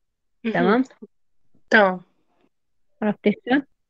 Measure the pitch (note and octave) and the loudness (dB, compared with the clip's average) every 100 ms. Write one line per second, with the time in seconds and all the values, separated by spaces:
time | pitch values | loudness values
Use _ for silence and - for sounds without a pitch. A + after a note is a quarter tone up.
0 | _ _ _ _ A3+ G3+ F#3 A#3+ C4 - | _ _ _ _ -8 -2 0 0 -2 -10
1 | - _ _ _ _ _ - G#3+ F#3+ F#3 | -20 _ _ _ _ _ 0 2 2 -2
2 | - _ _ _ _ _ _ _ _ - | -14 _ _ _ _ _ _ _ _ -8
3 | G#3+ - G#3 - B3 C#4 - _ | -6 -2 -4 -4 -2 -4 -4 _